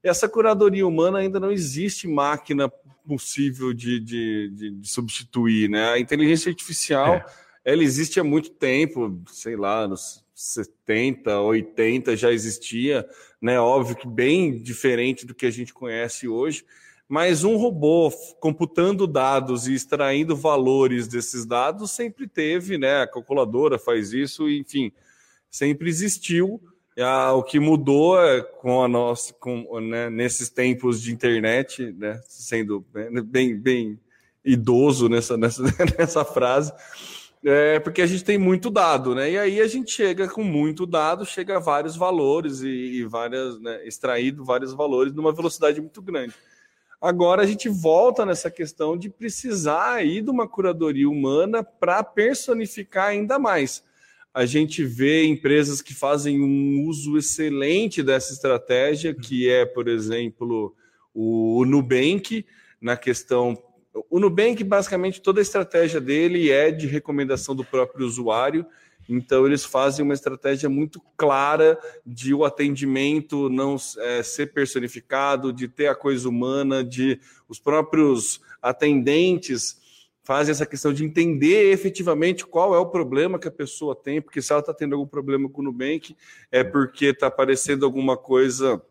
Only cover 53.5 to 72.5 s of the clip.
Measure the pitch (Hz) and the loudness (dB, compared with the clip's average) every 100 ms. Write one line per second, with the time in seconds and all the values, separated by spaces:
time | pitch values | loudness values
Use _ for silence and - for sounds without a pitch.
53.5 | 175 135 - _ _ _ _ _ 131 123 | 0 0 -6 _ _ _ _ _ -2 0
54.5 | 151 156 156 135 117 139 160 156 147 143 | 2 0 -2 -6 0 2 4 4 2 2
55.5 | 147 143 139 - 139 139 147 147 143 139 | 4 2 -4 -10 -6 0 0 0 0 2
56.5 | 139 139 139 151 151 143 151 143 - 156 | 2 2 0 -2 -4 -2 -2 -2 -4 -4
57.5 | 139 139 180 220 - 135 135 131 135 135 | -2 0 0 0 -2 0 0 -2 -4 0
58.5 | 120 - 127 139 151 160 135 117 127 123 | 0 2 0 2 0 -4 -8 -6 0 4
59.5 | 123 120 127 120 117 110 117 117 - 120 | 4 2 -2 -2 -2 -2 -4 -4 -6 -4
60.5 | 113 104 _ _ _ _ 107 110 113 113 | -4 -4 _ _ _ _ -4 0 2 2
61.5 | 117 127 143 127 127 143 196 - 226 - | 2 4 2 2 2 2 0 -4 -8 -8
62.5 | _ _ _ 117 123 131 117 - 123 123 | _ _ _ -6 -4 -2 -4 0 0 0
63.5 | 117 _ _ _ 107 - 175 202 175 226 | -4 _ _ _ -14 -2 2 2 4 0
64.5 | 226 196 202 196 185 185 190 - 196 202 | 0 0 0 0 -2 -4 -2 0 2 2
65.5 | 202 175 170 165 156 127 147 175 180 156 | 0 0 2 2 0 0 2 2 2 4
66.5 | 135 156 156 151 147 - 143 135 131 - | 4 4 0 -4 -4 -4 -4 -2 -2 -4
67.5 | 131 123 127 127 139 127 117 117 110 135 | -6 -2 -2 -2 -2 -6 -4 -2 0 0
68.5 | 160 165 _ _ _ - 123 123 131 139 | -2 -6 _ _ _ -6 -6 2 4 4
69.5 | 143 - 131 139 139 143 139 139 135 139 | 2 0 0 0 0 -2 -2 -4 -4 -4
70.5 | 139 147 139 151 175 _ - 151 135 143 | -2 -2 -2 -4 -8 _ -2 2 2 2
71.5 | 156 160 160 - - 120 120 131 143 147 | 4 4 4 -4 -18 -18 -10 -2 2 2